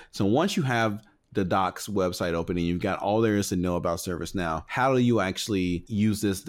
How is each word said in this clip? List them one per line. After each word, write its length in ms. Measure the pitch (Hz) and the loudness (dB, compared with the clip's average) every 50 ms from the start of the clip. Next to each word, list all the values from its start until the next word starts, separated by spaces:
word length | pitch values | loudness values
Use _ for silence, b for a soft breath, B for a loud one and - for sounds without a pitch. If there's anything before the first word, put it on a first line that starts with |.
| B B | B B
So 140 | - - 101 | -6 -2 0
once 300 | 98 107 139 170 202 - - | 2 2 2 2 0 0 0
you 60 | 151 | 0
have 380 | 131 123 117 113 110 104 104 b b b b _ _ - | 0 2 2 2 0 0 -4 b b b b _ _ -4
the 100 | - 98 | -2 0
Docs 440 | 87 104 98 92 90 - - - - | 2 2 2 2 0 -2 -4 -8 -4
website 460 | 101 101 92 92 87 - 98 87 82 | -2 0 0 0 0 -2 -2 0 0
open 240 | 82 82 82 92 87 | 0 -2 -2 -2 0
and 80 | 85 85 | 0 0
you've 120 | 87 87 | 0 0
got 200 | 82 101 92 87 | 0 -2 -2 -2
all 200 | - 98 104 110 | -2 0 2 2
there 160 | 113 113 104 101 | 2 4 2 2
is 120 | 98 - | 0 0
to 60 | 104 | 0
know 200 | 92 87 92 87 | 0 0 0 0
about 220 | 87 78 87 85 82 | 0 0 -2 -2 -2
ServiceNow, 680 | - 95 90 82 85 82 - 95 87 82 80 80 - - | -4 -6 -6 -6 -6 -6 -4 -4 -2 -2 -2 -4 -6 -6
how 260 | - 135 127 135 135 | -2 0 2 2 4
do 60 | 127 | 4
you 200 | 123 120 117 110 | 4 4 2 2
actually 640 | 95 95 92 - - - 107 95 90 90 87 82 - - | 2 0 -2 -4 -4 -2 -2 0 0 0 -2 -4 -4 -4
use 340 | 110 101 107 110 104 101 | -2 0 2 2 2 2
this, 260 | - 101 95 92 - | 0 0 0 -2 -6